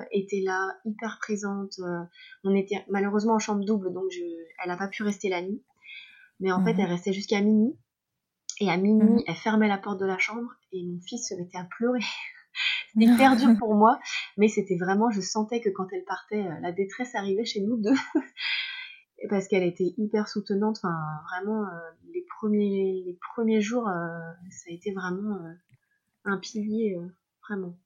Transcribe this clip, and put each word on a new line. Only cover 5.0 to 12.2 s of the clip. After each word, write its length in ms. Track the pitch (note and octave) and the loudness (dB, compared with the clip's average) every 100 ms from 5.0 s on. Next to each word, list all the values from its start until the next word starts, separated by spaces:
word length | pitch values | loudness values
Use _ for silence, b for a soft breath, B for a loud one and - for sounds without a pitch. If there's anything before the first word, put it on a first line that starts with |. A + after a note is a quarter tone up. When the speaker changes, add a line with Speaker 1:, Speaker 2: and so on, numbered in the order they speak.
Speaker 1:
rester 260 | G#3 G3+ G3+ | -4 -2 -2
la 140 | F3+ | -4
nuit. 200 | F#3 A#3+ _ _ B B B B B B | -4 -8 _ _ B B B B B B
Mais 120 | F#3+ | 0
en 120 | F#3 | 2
fait, 100 | G3 | 4
Speaker 2:
Mhm. 60 | F#3 | 4
Speaker 1:
elle 60 | F#3 | 2
restait 220 | F3 G3 | 0 -2
jusqu'à 280 | F#3+ - G3+ | -4 0 2
minuit. 340 | G#3 G#3+ A3+ - _ _ _ _ _ _ - - | 4 4 4 0 _ _ _ _ _ _ -12 -2
Et 100 | G3+ | 0
à 60 | F3 | 2
minuit, 280 | G3 G#3+ A3 | 4 6 8
Speaker 2:
Mhm. 160 | A3+ - | 6 2
Speaker 1:
elle 80 | |
fermait 340 | E3+ A3 G#3+ G#3+ | -2 2 4 4
la 100 | G3 | 2
porte 220 | G3+ G3 | -2 -2
de 60 | F#3+ | -2
la 120 | F#3 | 0
chambre 320 | - A3+ A#3+ - _ | -2 -4 -10 -12 _
et 120 | F#3 | -8
mon 160 | F3 F3 | -6 -8
fils 280 | - A#3+ - | -8 -8 -8
se 60 | |
mettait 240 | F#3 F3 F3+ | -8 -8 -10
à 60 | |
pleurer. 360 | F3+ - A#3 B3 | -10 -2 0 0
<laughs> 920 | - - | -2 -8